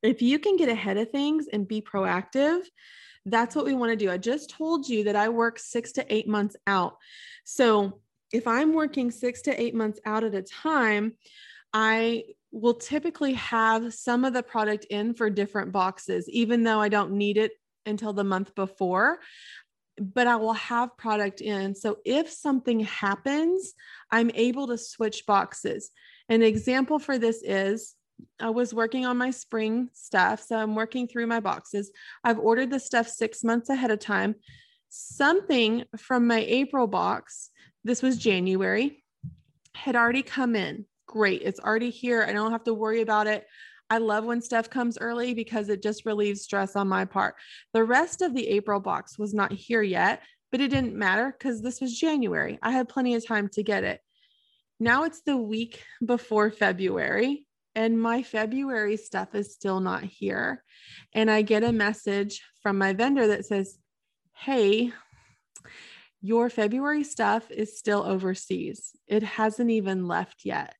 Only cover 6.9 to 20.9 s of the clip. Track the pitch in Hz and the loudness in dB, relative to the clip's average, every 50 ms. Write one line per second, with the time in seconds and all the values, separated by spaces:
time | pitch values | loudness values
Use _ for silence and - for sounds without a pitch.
6.9 | - _ _ - - - - - - - _ - - - 262 233 220 208 202 196 | -4 _ _ -20 -20 -20 -20 -20 -20 -20 _ -16 0 2 4 6 6 4 2 0
7.9 | 190 - _ _ _ _ _ _ - 226 226 233 226 240 302 311 320 320 311 294 | -4 -10 _ _ _ _ _ _ -4 -4 -2 0 0 2 4 4 4 2 0 0
8.9 | 302 277 254 240 233 - - 247 247 - - 294 269 - 233 233 - 226 220 214 | -2 -2 -2 -2 -4 -2 -4 -4 -4 -2 -4 -4 -2 0 -2 -2 0 -2 -2 -2
9.9 | 208 - _ 220 214 220 226 226 202 196 190 - - - - 311 320 294 247 220 | -4 -6 _ -2 -2 0 -2 -2 -4 -4 -6 -8 -16 -8 -4 0 2 2 2 4
10.9 | 214 208 208 226 220 _ _ - - - - - - - _ _ - 220 220 220 | 2 2 0 -2 -4 _ _ -20 -20 -20 -20 -20 -20 -20 _ _ -2 2 2 4
11.9 | 220 226 226 233 233 226 226 - - _ _ _ - 226 208 240 240 240 - - | 4 2 2 0 0 -2 -6 -10 -18 _ _ _ -12 0 2 2 2 2 -2 -4
12.9 | 277 302 294 339 320 - 294 277 262 233 - - - 226 220 220 226 226 233 240 | -4 -2 -2 -4 -4 -2 -2 -2 -2 -2 -4 -2 0 2 4 4 4 2 0 -4
13.9 | 220 - - - 240 247 254 269 240 254 233 - - 233 214 214 208 214 - - | -10 -8 -4 0 0 2 2 2 0 -2 -4 -2 -2 -2 0 0 0 -2 -4 -6
14.9 | 202 208 208 226 233 - 233 214 202 196 202 202 - 208 190 - 185 202 185 190 | -4 -4 -2 -2 -2 0 0 0 2 0 -2 -2 -2 -4 -4 -2 0 0 0 0
15.9 | 190 - - - 190 180 175 - - 240 233 214 240 233 226 226 220 214 214 208 | -2 -6 -8 -4 -4 -4 -4 -2 0 0 2 2 4 2 4 4 4 4 4 2
16.9 | 208 208 202 175 196 202 208 208 208 208 220 214 220 _ _ _ _ _ _ 214 | 2 2 0 0 0 0 0 2 2 2 2 0 -2 _ _ _ _ _ _ -6
17.9 | 208 208 226 214 202 196 202 196 190 185 196 - _ - 196 190 - _ 196 180 | -6 -4 -4 -4 -2 -2 0 0 0 -2 -2 -6 _ -6 -6 -6 -4 _ -2 0
18.9 | 180 185 214 269 330 339 - - - - - - - - - _ _ _ _ _ | 2 4 4 2 2 0 -8 -20 -20 -20 -20 -20 -20 -20 -20 _ _ _ _ _
19.9 | _ - 208 190 196 254 247 240 240 226 220 220 226 214 - - 240 233 240 240 | _ -10 -10 -4 0 2 4 4 4 2 2 0 -2 -2 -4 -4 -2 -2 -2 -2